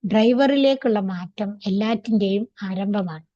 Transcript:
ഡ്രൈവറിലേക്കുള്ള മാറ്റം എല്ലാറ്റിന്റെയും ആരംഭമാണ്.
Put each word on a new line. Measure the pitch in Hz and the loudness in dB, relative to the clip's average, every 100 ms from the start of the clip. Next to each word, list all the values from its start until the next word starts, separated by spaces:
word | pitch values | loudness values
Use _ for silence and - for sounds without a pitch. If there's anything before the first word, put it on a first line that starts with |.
ഡ്രൈവറിലേക്കുള്ള | 202 202 220 247 277 277 269 269 247 214 | 0 2 4 4 4 4 2 2 0 0
മാറ്റം | 190 185 180 - 202 208 208 | -2 -6 -10 -8 -8 -6 -4
എല്ലാറ്റിന്റെയും | 196 214 233 226 220 196 196 226 _ | -2 0 -2 0 0 2 -2 -4 _
ആരംഭമാണ്. | 202 190 196 208 185 160 160 | -8 -6 -2 -2 -4 -8 _